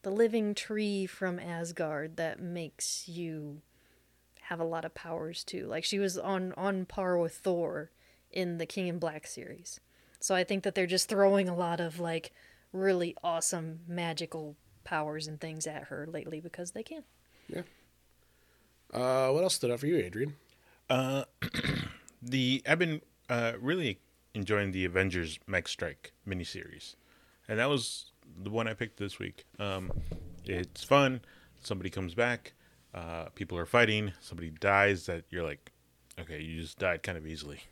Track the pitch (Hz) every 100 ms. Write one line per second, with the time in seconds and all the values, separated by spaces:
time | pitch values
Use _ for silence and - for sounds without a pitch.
0 | 196 208 233 226 208 208 - 214 214 202
1 | 185 - 185 175 175 170 170 170 160 147
2 | 156 160 160 - 180 175 160 - - -
3 | - 170 165 156 147 147 _ _ _ _
4 | _ _ _ _ - 170 165 165 160 -
5 | 170 165 160 170 - 185 - 160 - 196
6 | 196 180 190 190 185 - 190 190 180 -
7 | 185 175 165 - 190 175 165 156 156 _
8 | _ _ _ - 180 170 160 - 180 170
9 | 165 151 - - - - 175 - _ _
10 | _ - - 185 180 196 196 190 180 185
11 | - 196 196 196 185 175 175 170 170 165
12 | 170 165 - - - - _ 185 190 180
13 | 170 - 175 165 - 175 160 165 170 175
14 | 170 160 165 160 151 147 _ - - 160
15 | 151 156 156 151 160 160 156 151 143 139
16 | 156 160 - 156 170 - 175 - 226 320
17 | - _ _ _ - - 175 - _ _
18 | _ _ _ _ _ _ _ _ _ 117
19 | 127 131 131 147 185 - 123 120 143 170
20 | 90 101 147 147 _ _ _ _ - 131
21 | 131 135 - _ - - - - - -
22 | - _ 120 131 127 131 - 160 170 151
23 | - _ - 120 117 117 127 180 139 95
24 | _ _ _ 110 95 104 98 92 90 92
25 | 95 87 82 80 - 92 - - 82 69
26 | - _ 101 92 85 90 80 - - -
27 | _ - _ _ - 110 131 139 117 -
28 | - _ - 80 98 110 113 110 110 -
29 | 101 - 98 - - - 101 95 92 -
30 | - - - - - 90 90 - - 139
31 | 135 127 - - - - - 98 90 98
32 | 92 90 120 117 - _ - - _ 92
33 | 85 82 82 - 95 87 82 120 113 107
34 | 104 85 - 85 82 78 101 98 101 95
35 | 87 85 - 87 82 73 - _ _ _
36 | _ - 82 76 80 82 80 - 95 85
37 | - 87 78 80 73 69 -